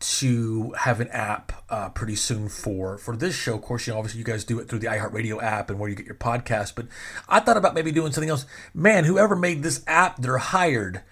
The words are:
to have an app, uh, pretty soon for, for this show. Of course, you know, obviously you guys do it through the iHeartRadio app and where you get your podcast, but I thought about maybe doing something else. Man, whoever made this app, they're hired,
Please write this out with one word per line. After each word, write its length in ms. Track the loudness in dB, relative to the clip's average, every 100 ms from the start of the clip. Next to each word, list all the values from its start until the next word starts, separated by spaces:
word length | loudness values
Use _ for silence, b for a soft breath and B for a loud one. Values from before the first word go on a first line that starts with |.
to 720 | -4 0 2 2 0 -2 -4
have 280 | -2 0 0
an 80 | -2
app, 540 | -4 -4 -4 -6 -10 -6
uh, 180 | -6 -4
pretty 280 | -6 -4 -2
soon 340 | -2 -2 -6
for, 480 | -6 -6 -4 -6 -8
for 180 | -8 -4
this 200 | -4 -2
show. 180 | -4 -4
Of 60 |
course, 260 | -4 -6 -4
you 60 |
know, 60 | -4
obviously 180 | -4 -6
you 80 | -4
guys 180 | -4
do 160 | -2 -4
it 80 | -4
through 120 | -4
the 80 | -2
iHeartRadio 540 | -2 -2 -4 -4 -2
app 280 | -2 -2 -4
and 100 | -4
where 100 | -4
you 60 | -6
get 120 | -10
your 80 | -6
podcast, 580 | -2 -2 0 -2 -2 -8
but 120 | -12 B B B B
I 100 | 4
thought 160 | 6 4
about 200 | 4 2
maybe 180 | 0
doing 180 | 0 0
something 180 | 0 0
else. 160 | -2 -4 B B
Man, 320 | 4 6 6 6
whoever 320 | 6 6 4
made 260 | 2 0
this 200 | -2 -2 2
app, 300 | 4 4 2
they're 220 | -2 0
hired, 640 | 2 4 4 2 -2 -6 -12